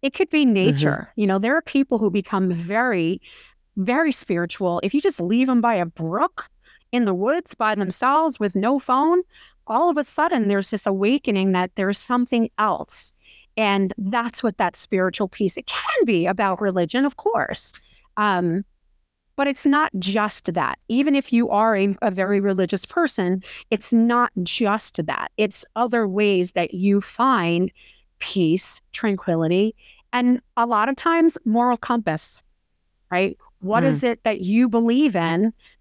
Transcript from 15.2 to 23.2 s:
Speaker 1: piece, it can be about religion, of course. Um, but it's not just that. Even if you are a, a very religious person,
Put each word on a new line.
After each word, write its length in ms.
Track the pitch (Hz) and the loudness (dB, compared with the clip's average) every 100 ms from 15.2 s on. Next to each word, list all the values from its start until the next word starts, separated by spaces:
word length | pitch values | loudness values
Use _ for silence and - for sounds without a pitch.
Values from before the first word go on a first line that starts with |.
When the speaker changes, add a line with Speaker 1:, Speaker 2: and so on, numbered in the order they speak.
| 196 | -6
Speaker 1:
piece, 300 | - 196 - | -2 -4 -4
it 100 | - | -8
can 380 | - - 605 311 | -8 -4 -2 2
be 200 | 185 175 | 2 0
about 360 | 190 202 180 | 0 -2 0
religion, 440 | 208 185 175 247 277 | -2 0 -2 0 -2
of 120 | - | -2
course. 560 | - 453 - - - - _ _ _ - | -4 -2 -4 -6 -10 -16 _ _ _ -2
Um, 460 | 208 185 175 170 202 _ _ _ _ _ _ - | 0 2 0 -2 -6 _ _ _ _ _ _ -4
but 120 | 277 | -2
it's 180 | 269 294 | 0 2
not 260 | 285 302 190 | 2 2 -2
just 540 | 185 202 208 - - | -2 -2 -2 -4 -4
that. 260 | 175 147 - _ | -2 -2 -4 _
Even 280 | 233 285 277 | 0 2 2
if 160 | 269 | 2
you 160 | 233 240 | 0 2
are 260 | 202 226 208 | 2 2 2
a, 200 | 196 190 | 0 0
a 100 | 214 | -2
very 280 | 185 190 202 | -2 0 2
religious 460 | 196 190 185 196 - | 2 0 0 -2 -4
person, 580 | - 330 - | -2 -2 0